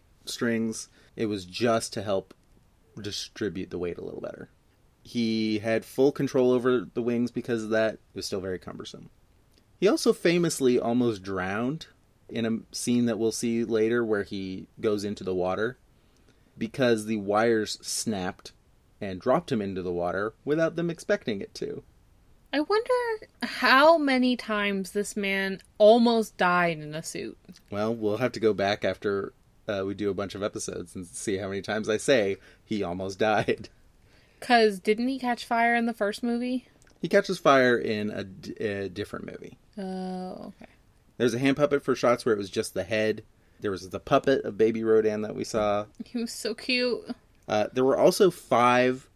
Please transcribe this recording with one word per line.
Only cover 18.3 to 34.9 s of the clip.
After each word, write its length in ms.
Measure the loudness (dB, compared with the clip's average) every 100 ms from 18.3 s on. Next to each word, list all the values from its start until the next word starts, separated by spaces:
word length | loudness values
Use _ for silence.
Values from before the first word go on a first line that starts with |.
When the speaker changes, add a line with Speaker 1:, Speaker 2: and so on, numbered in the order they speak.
| -8 -14 -20 _ _ _ -12
Speaker 1:
and 200 | -10 -4
dropped 300 | 2 2 2
him 120 | -4
into 200 | -2 -4
the 100 | -4
water 420 | -2 -2 -2 -4 -6
without 320 | -2 0 0 0
them 140 | -4
expecting 500 | -4 -2 -2 -2 -6
it 140 | -6
to. 280 | -10 -8 -10 -14 _ _ _ _ _ _
Speaker 2:
I 80 | -4
wonder 680 | 0 0 2 0 0 -4 -8 -10
how 540 | -8 0 4 6 8 6
many 400 | 4 2 2 0
times 540 | -2 -2 -2 -2 -4
this 260 | -4 -6 -4
man 460 | -2 -2 -2 -6 -8 6
almost 580 | 8 10 6 4 0 2
died 420 | 2 4 2 0
in 140 | -6
a 80 | -10
suit. 360 | -8 -8 -10 -12 -20 -20 -10
Speaker 1:
Well, 240 | -4 -2
we'll 240 | 0 0 0
have 140 | 0
to 80 | 2
go 120 | 2
back 320 | 4 2 0
after, 480 | -2 -2 -2 -2 -4 -10 _ _ -6
uh, 180 | -4 -4
we 80 |
do 160 | -2 -2
a 40 |
bunch 200 | -2 -4
of 80 | -4
episodes 520 | -6 -6 -8 -10 -10
and 120 | -12 -14
see 320 | -10 -4 -4
how 100 | -2
many 140 | -6
times 260 | -4 -4 0
I 80 | -2
say 400 | 2 2 2 -2 -8 -20
he 180 | -6 -4
almost 360 | -4 -4 -6 -2
died. 520 | 2 2 2 -2 -4 _ _ _ _ _ _ -12
Speaker 2:
'Cause 380 | 2 4 4 2
didn't 280 | -2